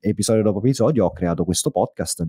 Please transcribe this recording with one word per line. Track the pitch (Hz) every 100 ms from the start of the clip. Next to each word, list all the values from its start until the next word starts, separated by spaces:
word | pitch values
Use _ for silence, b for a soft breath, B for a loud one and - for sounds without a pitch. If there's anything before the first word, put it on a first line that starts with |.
Episodio | 104 107 104 110
dopo | 107 98
episodio | 120 131 135 139
ho | 90
creato | - 87 82
questo | 87 87 156
podcast | - 107 - 85 -